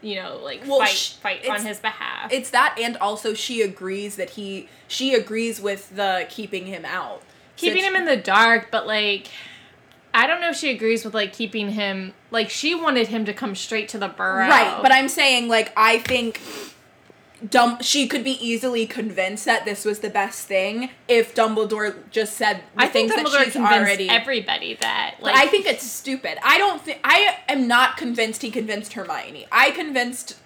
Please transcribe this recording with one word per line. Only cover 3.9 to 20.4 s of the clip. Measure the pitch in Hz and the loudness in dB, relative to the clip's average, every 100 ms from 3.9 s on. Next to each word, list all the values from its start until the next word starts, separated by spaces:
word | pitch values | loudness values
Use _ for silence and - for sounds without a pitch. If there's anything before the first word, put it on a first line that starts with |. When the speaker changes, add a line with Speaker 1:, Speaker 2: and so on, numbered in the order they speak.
| 196 208 202 | -8 -8 -8
Speaker 2:
that | 180 | -10
he, | - 196 190 - - _ | -8 -10 -12 -14 -20 _
she | - 262 | -4 2
agrees | 240 220 220 233 220 | 2 2 -4 -2 -4
with | 202 196 - | -6 -6 -8
the | 190 196 185 165 | -4 -2 -2 -4
keeping | - 202 190 185 | -10 -10 -10 -8
him | 185 151 | -12 -8
out. | 180 240 190 - _ _ - | -8 -8 -12 -18 _ _ -4
Speaker 1:
Keeping | 339 370 | 0 0
Speaker 2:
Sit- | 381 | 0
Speaker 1:
him | 370 | 0
in | 339 | 0
the | 254 | 0
dark, | 196 196 226 226 226 | 4 6 6 4 2
but, | 226 214 | -4 -2
like, | 214 208 196 - - - - - _ _ _ _ | -2 0 -2 -6 -18 -20 -20 -20 _ _ _ _
I | 233 262 | 2 2
don't | 349 | 2
know | 339 | -2
if | 302 | -2
she | 302 | -4
agrees | 233 220 226 | -2 0 0
with, | 220 | -2
like, | 220 202 | -4 -4
keeping | - 226 226 202 | -4 -6 -4 -4
him, | 214 202 190 190 - _ | -2 -2 -4 -8 -14 _
like, | 226 214 | -4 -2
she | - 302 | -2 -2
wanted | 339 330 262 226 | -2 0 0 0
him | 226 208 | -2 -4
to | |
come | 208 208 | -4 -6
straight | 196 - 220 214 | -8 -6 -6 -6
to | 220 | -8
the | 196 | -8
Burrow. | 175 185 190 190 | -4 -2 2 6
Speaker 2:
Right, | 247 226 - | 6 6 2
but | 262 | 6
I'm | 262 269 | 6 4
saying, | - 277 254 233 | 2 4 4 4
like, | 226 220 - | 2 2 4
I | 220 226 | 4 4
think | - 254 233 - - - - - _ _ _ _ _ _ 226 | 2 -2 -2 -6 -14 -14 -16 -18 _ _ _ _ _ _ 2
Dum-, | 254 240 240 | 4 4 2
she | - 285 269 | 0 0 2
could | 294 | 0
be | 247 262 233 | -2 -4 -4
easily | 233 254 240 220 | -2 -2 -2 -2
convinced | 247 214 190 190 214 | -4 -6 -2 -4 -4
that | 285 226 214 | 0 0 0
this | 202 | -4
was | 214 208 | -4 -4
the | 214 | -4
best | 208 202 - | -2 -4 -6